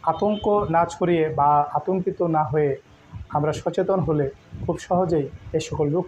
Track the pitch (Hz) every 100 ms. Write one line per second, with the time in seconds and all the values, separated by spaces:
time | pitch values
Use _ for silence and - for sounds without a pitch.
0 | - 160 202 208 214 208 175 165 170 -
1 | 175 170 156 151 143 147 147 147 165 190
2 | 185 - 175 160 123 156 147 135 _ -
3 | - - - 147 156 - 175 170 185 190
4 | 151 151 135 - - - - 170 - 180
5 | 185 160 135 - - 160 - 147 147 160